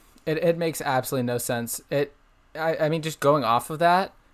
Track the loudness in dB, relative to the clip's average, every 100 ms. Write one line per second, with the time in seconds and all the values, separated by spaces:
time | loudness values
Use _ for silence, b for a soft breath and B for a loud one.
0 | B -10 -6 0 0 0 -2 -4 -2 -2
1 | 0 -2 -2 -2 -2 -4 -4 -8 -4 -2
2 | -2 -6 _ _ _ -4 -2 0 0 -2
3 | -4 0 2 4 4 2 0 2 4 4
4 | 0 -8 _